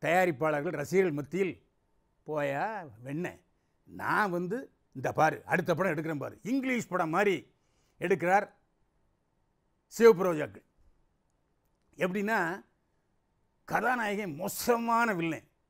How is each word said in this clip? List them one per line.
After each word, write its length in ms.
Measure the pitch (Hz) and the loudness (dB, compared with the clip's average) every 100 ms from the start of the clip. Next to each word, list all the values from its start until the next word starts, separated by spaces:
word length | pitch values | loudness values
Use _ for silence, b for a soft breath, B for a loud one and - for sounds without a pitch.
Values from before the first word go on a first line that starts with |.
தயாரிப்பாளர்கள், 680 | 143 175 185 131 156 147 165 | 0 2 2 2 0 0 -2
ரசிகர்கள் 440 | 147 143 180 185 | -4 0 2 2
மத்தியில், 520 | 147 131 185 185 - _ _ _ _ _ _ - | 0 -4 -2 -2 -4 _ _ _ _ _ _ -8
"போயா 600 | 151 143 139 202 214 156 104 127 | -4 -2 -2 -4 -6 -12 -14 -8
வெண்ண, 340 | 151 170 87 _ _ _ _ | -6 -6 -10 _ _ _ _
நான் 480 | - - 113 175 208 | -20 -8 -2 0 0
வந்து 400 | 175 180 240 269 _ _ | -2 -4 -6 -10 _ _
இந்த 200 | 135 123 | -8 -4
பாரு, 300 | 139 156 - - | 2 2 0 -2
அடுத்த 300 | 165 175 156 | -2 0 0
படம் 180 | 190 | 0
எடுக்கிறேன் 260 | 160 160 147 | -2 -4 -6
பாரு", 200 | 120 107 | -8 -10
இங்கிலீஷ் 440 | 190 269 262 240 - | -4 -4 -2 -2 -2
படம் 220 | 180 160 | -2 0
மாதிரி 420 | 170 208 160 - _ _ _ _ - | 2 2 0 -4 _ _ _ _ -6
எடுக்கிறார் 500 | 175 180 175 196 202 _ _ _ _ _ _ _ _ _ _ _ _ _ _ | -2 0 4 2 2 _ _ _ _ _ _ _ _ _ _ _ _ _ _
சிவப்பு 460 | - 226 175 185 | 6 8 8 4
ரோஜாக்கள். 300 | 156 131 - - _ - _ _ _ _ _ _ _ _ _ _ - | 0 -4 -10 -20 _ -20 _ _ _ _ _ _ _ _ _ _ -4
எப்படின்னா, 680 | 185 202 202 220 175 202 - _ _ _ _ _ _ _ _ _ - | -4 -2 -2 0 -2 -6 -12 _ _ _ _ _ _ _ _ _ -4
கதாநாயகன் 720 | 185 226 247 208 202 202 143 | 0 2 0 0 -2 -4 -6
மோசமான 800 | 190 - - 233 233 226 233 | -6 -2 0 2 2 2 2
வில்லன், 340 | 180 165 139 - _ | 0 -2 -4 -10 _